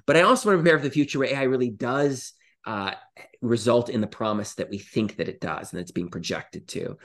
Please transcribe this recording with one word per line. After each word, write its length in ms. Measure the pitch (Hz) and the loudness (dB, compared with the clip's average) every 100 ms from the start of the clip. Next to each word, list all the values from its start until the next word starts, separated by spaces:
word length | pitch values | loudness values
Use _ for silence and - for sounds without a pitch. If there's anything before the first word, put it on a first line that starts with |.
| - | 2
but 120 | 151 | 6
I 60 | |
also 260 | 190 247 208 | 6 4 4
wanna 120 | 185 | 4
prepare 180 | 170 151 | 4 4
for 40 | |
the 80 | 139 | 2
future 280 | 147 143 139 | 0 0 0
where 100 | 127 | -2
A 80 | 139 | 0
I 60 | |
really 260 | 131 127 123 | 0 0 0
does, 640 | 104 123 135 143 131 - _ _ _ - | -2 -2 2 0 0 -10 _ _ _ -8
uh, 280 | 104 98 - - - - - | -6 -6 -8 -14 -20 -20 -6
result 480 | 120 117 104 120 120 | 0 2 4 4 4
in 100 | 120 | -2
the 80 | 107 | -2
promise 460 | - 110 107 98 - | -2 -2 -2 -4 -8
that 140 | - | -8
we 80 | 98 | -8
think 400 | - - 107 - | -4 -2 -2 -2
that 100 | - | -6
it 140 | - | -6
does 320 | 82 78 - | -6 -6 -8
and 80 | 95 | -10
it's 100 | 87 | -8
being 160 | - 87 | -6 -6
projected 580 | 90 85 82 - - - | -6 -6 -6 -8 -16 -12
to. 320 | - 85 - | -8 -8 -10